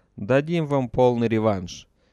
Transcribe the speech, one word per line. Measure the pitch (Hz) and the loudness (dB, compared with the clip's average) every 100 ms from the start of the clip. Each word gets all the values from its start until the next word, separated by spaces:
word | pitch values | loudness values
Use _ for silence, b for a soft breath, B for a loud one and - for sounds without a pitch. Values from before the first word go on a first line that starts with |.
| b b | b b
дадим | 101 135 151 170 151 | 0 0 0 -2 -2
вам | 143 127 | -2 -2
полный | - 127 120 117 | 2 2 2 0
реванш. | 110 110 98 90 - - _ _ | 2 0 0 -6 -14 -20 _ _